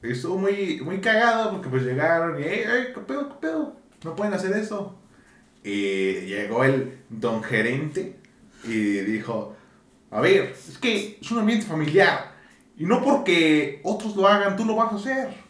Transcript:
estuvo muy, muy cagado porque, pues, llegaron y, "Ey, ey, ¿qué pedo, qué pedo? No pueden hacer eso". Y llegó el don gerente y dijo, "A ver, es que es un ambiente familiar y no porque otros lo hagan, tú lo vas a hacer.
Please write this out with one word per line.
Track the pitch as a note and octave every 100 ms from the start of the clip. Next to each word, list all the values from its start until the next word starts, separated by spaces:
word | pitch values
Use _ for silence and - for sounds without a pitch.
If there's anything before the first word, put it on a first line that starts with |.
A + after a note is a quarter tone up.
estuvo | A2+ B2+ E3+ F#3+
muy, | G3 G3+ F#3+ C#3
muy | C#3 G3
cagado | A3 A3 A#3 A3+ G#3+
porque, | G3 C#3+
pues, | B2+
llegaron | B2+ C3 D#3 E3+ E3 D3
y, | D3+
"Ey, | G#3
ey, | A3 B3 B3+ -
¿qué |
pedo, | G3+ C#4 C#4
qué | - D#4+
pedo? | D#4+ D4 - _ _ D#3+
No | D#3+
pueden | G#3
hacer | F#3 F#3
eso". | G#3+ G#3 G#3 G3+ - _ _ _ _ _ _
Y | G#2 G2+ G2+ F#2+ F#2+ F#2+
llegó | F#2 G2+ G#2 A#2
el | C3+ C3+ B2 - -
don | A2+ A#2 A2
gerente | - A2+ A2 C3+ D3+ F#3 - - - _ - -
y | A#2 A2 G#2 G2+
dijo, | G2 A2 A2 G#2+ - - - _ _ _ _
"A | G#2+
ver, | D#3 G3 - - -
es | -
que | B3 G#3 G#3 -
es | -
un | A#3
ambiente | G#3 A3+ -
familiar | D#3 D3+ E3+ F3 - - - - _ _ -
y | E3+
no | B3
porque | C4 - - F3 D#3 D3+ C#3 -
otros | - G#3 A3 G3+
lo | G3
hagan, | G3+ G3+ F#3+
tú | A3
lo | A3
vas | A3+
a | G3+
hacer. | B3+ C4 C4 -